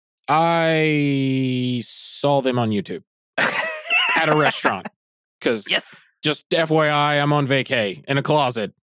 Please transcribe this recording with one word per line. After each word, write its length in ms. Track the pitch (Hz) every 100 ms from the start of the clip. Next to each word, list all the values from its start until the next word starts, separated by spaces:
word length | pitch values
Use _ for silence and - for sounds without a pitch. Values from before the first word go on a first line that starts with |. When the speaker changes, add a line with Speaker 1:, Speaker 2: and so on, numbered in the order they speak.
| _ _ -
Speaker 1:
I 1500 | 151 165 170 165 160 156 151 143 139 135 131 131 127 127 123
saw 560 | 110 - - - 143 143
them 180 | 131 123
on 120 | 113
YouTube. 320 | 104 - 85 - _
Speaker 2:
<laughs> 960 | _ - - - 640 622 - - - 156
Speaker 1:
At 120 | 160
a 80 | 151
restaurant. 520 | 139 - 135 98 - - _ _ _ _
'Cause 260 | - 113 -
Speaker 2:
Yes. 400 | - - - - _
Speaker 1:
just 220 | 151 147 -
F 180 | 165 160
Y 180 | 156 151
I, 260 | 147 147
I'm 180 | 147 147
on 140 | 147 139
vacay 580 | 135 123 131 101 87 -
in 120 | 139
a 40 |
closet 500 | 139 151 131 117 98 - _